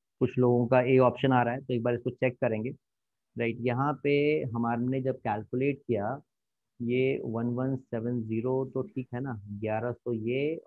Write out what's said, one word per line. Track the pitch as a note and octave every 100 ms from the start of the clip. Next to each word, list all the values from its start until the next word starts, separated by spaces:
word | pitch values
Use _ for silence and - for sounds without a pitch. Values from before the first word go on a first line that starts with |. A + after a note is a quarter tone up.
| _ _
कुछ | B2+ B2+
लोगों | B2 A#2+ A#2+
का | B2+
ए | B2 C3
option | B2+ B2 C3+
आ | B2+
रहा | A#2
है, | C3
तो | C#3
एक | A#2+
बार | A#2+
इसको | A#2+ B2
check | B2 B2+ B2
करेंगे, | A#2+ A2 A2+ - _ _ _ _ _ -
Right। | A#2 A2+
यहाँ | A#2+ A#2+ C#3 C#3+
पे | C#3+ C#3+ D3 D3+ C3+
हमारे | A#2 A#2 A#2 B2 C3+
जब | C3 B2+
calculate | A2+ G#2+ G#2 B2 C#3 C#3 -
किया | G#2+ G#2 C#3 - _ _ _ _ _
ये | A#2 B2+ C3 C#3 A#2+
वन | A2+ A#2+ A#2+
वन | C3 C3
सेवन | - A#2+ A#2 B2
ज़ीरो | A2 A2 B2+ C3 C3+
तो | C3+
ठीक | B2+ C3 B2+
है | B2
ना, | C3+ G#2+ G#2 G2+
ग्यारह | G#2+ A2 A#2+
सौ | A#2+ B2
ये | A2+ A2 C3 D3 E3